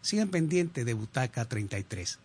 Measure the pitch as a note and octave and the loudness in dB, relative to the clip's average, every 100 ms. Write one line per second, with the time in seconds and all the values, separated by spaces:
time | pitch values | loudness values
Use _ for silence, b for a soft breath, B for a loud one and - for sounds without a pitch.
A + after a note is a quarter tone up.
0 | - G#3 G#3 F3+ D#3+ F3+ F3 D#3 A#2+ A2+ | 0 0 2 2 4 4 2 0 -2 -2
1 | G#2+ - B2+ - A2+ A2 G#2 G2+ F#2+ F#2+ | -2 -2 0 -2 -4 -2 -2 -4 -4 -6
2 | F2 - | -6 -8